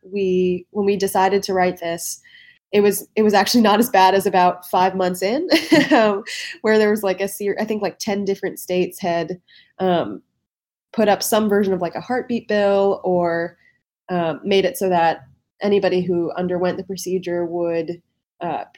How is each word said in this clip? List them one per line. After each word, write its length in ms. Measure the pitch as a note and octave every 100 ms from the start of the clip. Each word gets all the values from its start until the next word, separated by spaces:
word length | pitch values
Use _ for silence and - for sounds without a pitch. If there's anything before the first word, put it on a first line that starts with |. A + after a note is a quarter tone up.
we, 640 | F#3 G3+ F#3+ F#3 F3+ F3+ -
when 160 | G#3 G3
we 100 | G3+
decided 460 | F#3+ G3 F#3+ G3+
to 100 | G3
write 260 | F#3+ F3+ F3+
this, 400 | E3+ E3+ - - _ - - _ _
it 100 | G#3
was, 260 | G#3 G3 - -
it 60 |
was 120 | G#3+
actually 280 | G3 G3+ B3
not 180 | G#3+ G#3
as 100 | -
bad 240 | F#3+ F#3
as 120 | G3 G3
about 380 | F3+ F3+ - -
five 260 | F#3 F#3
months 280 | F#3 F3+ F3+
in, 260 | F#3+ C4+ F4+ D#4+ -
<laughs> 220 | D#4 C4
um, 300 | C4 G#3+ G3+ - - - -
where 160 | A3 A3
there 120 | G#3+
was, 120 | G#3+
like, 180 | G3 F#3
a 60 | G3
ser-, 300 | - G3+ -
I 60 |
think, 180 | G#3+ G#3+
like, 160 | F#3+ -
ten 260 | - G3+
different 360 | G3 G3 F#3 -
states 400 | - F3+ F3 -
had, 400 | F3+ E3+ E3 F3+ _ _ _ -
um, 420 | F#3 E3+ A2 G2 _ _ _ _ _ _ _
put 160 | - G#3+
up 120 | G3
some 280 | - G#3+ G#3+
version 240 | G3+ G3
of, 80 | F#3
like, 160 | E3+ -
a 40 |
heartbeat 460 | E3+ B3+ - A#3 -
bill 540 | G#3 G3+ G3 G3 -
or, 560 | F#3 F3+ E3+ E3+ F3 - _ _ _ _ -
um, 320 | F3+ E3 C#3+
made 200 | G3 G3
it 140 | F#3 -
so 100 | F#3+
that 340 | F3 E3 - - _ _ _
anybody 380 | G#3 G3+ F#3 F#3
who 300 | F3 F3 E3 -
underwent 420 | F3+ F3+ F3+ F#3+
the 60 |
procedure 600 | F#3 F#3+ F3+ F#3 F3 F3
would, 560 | E3+ F3 E3+ E3+ D#3+ E3+ _ _ _ -
uh, 240 | E3+ B2 -